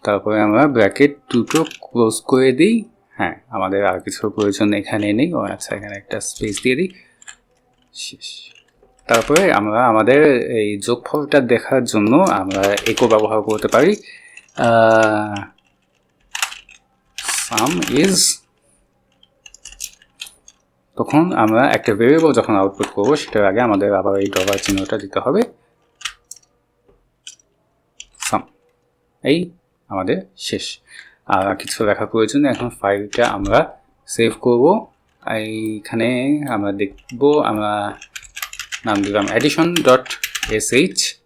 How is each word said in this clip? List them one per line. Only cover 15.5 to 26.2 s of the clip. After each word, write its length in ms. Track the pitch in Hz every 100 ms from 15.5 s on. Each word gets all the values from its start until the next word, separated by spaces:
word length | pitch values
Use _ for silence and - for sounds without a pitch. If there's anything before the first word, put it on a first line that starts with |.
| _ _ _ _ _ _ _ _ - - - - - _ _ _ - - - -
sum 320 | 110 120 175
is, 360 | 156 127 185 185 - - _ _ _ _ _ _ _ _ _ _ - - - - - _ _ _ - _ _ _ _ _ _ -
তখন 340 | 113 147 175
আমরা 360 | - 113 110 139
একটা 240 | 110 -
ভেরিয়েবল 400 | 104 117 156 165
যখন 220 | 120 - 104
আউটপুট 320 | 98 98 -
করবো 280 | - 101 147
সেটার 300 | - 110 101
আগে 160 | 98
আমাদের 340 | 120 101 101 98
আবার 240 | 98 98
এই 80 | 98
ডলার 300 | 95 95 98
চিহ্নটা 400 | - 98 95 110
দিতে 220 | 98 98
হবে, 220 | 123 165 240 - _ _ _ _ - -